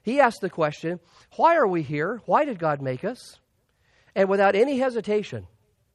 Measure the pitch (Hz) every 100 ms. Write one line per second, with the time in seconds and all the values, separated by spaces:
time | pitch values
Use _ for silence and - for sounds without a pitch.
0 | 208 285 247 - 190 - 151 151 165 175
1 | _ _ _ - 302 339 220 175 139 147
2 | 170 233 - 214 294 196 160 143 135 127
3 | 190 - - - _ _ _ _ _ _
4 | _ 214 196 196 202 196 269 254 262 233
5 | 208 214 196 113 92 _ _ _ _